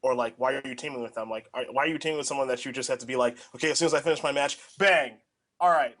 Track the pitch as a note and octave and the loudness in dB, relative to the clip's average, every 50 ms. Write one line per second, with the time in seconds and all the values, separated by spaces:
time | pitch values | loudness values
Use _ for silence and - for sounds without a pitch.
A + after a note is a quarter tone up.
0 | - C3 B2+ B2 A#2+ A2+ A2+ - B2+ C3 C#3 C#3 C3+ C3+ B2+ B2 - D3+ C#3 B2 | 0 0 2 2 0 -2 -2 -2 -2 0 0 -2 -4 -8 -10 -8 -8 -8 -8 -8
1 | A#2 G#2+ - A2+ A2 A2 A2 A2 - - - B2+ B2+ - A#2 C3 C#3+ D#3+ D#3+ D3+ | -8 -8 -8 -8 -8 -6 -8 -10 -10 -10 -10 -8 -8 -4 -2 0 0 0 0 -2
2 | - D#3+ D#3 D3+ C#3 - D3 C#3 C3+ C3 B2 B2 - C3+ A#2+ C3+ C3+ - C3+ B2 | -4 -4 -4 -2 -4 -4 -2 -2 0 0 0 -2 -2 -6 -6 -6 -4 -4 -4 -4
3 | B2+ A#2 C3 B2 B2 A#2+ A#2+ - - - - - - D#3 D3 - E3+ D#3+ D3+ D3 | -4 -4 -2 0 2 0 0 -2 -10 -20 -10 -4 -2 0 2 2 2 2 2 2
4 | C#3 E3+ D#3 C#3+ - D3 C#3 C#3+ C#3+ C#3 - - - - - - G3 G3 F#3 D#3+ | 2 2 0 0 0 0 0 2 0 0 -2 -6 -10 -18 -4 2 4 6 6 6
5 | C#3 A#2+ G#2+ - _ _ _ _ _ _ _ _ F3 F3+ E3+ D#3 C#3 A#2+ A2+ - | 4 0 -4 -12 _ _ _ _ _ _ _ _ 2 4 4 4 4 0 -2 -8